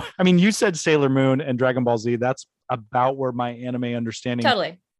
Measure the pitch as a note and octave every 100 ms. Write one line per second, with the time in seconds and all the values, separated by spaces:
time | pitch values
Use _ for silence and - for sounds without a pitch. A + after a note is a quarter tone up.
0 | - - F3+ F3+ G3+ G3+ G#3+ D#3+ E3 D3+
1 | C#3 C3+ C3+ C3 C#3 B2 C3 B2+ A#2+ A#2
2 | A#2 A#2+ B2 C3 - _ - B2 G#2+ B2
3 | B2+ C3+ C3 A#2+ A#2+ A#2+ B2 B2 B2 A#2+
4 | A#2 - B2+ A#2+ C4 G#3+ D#3 F3+ _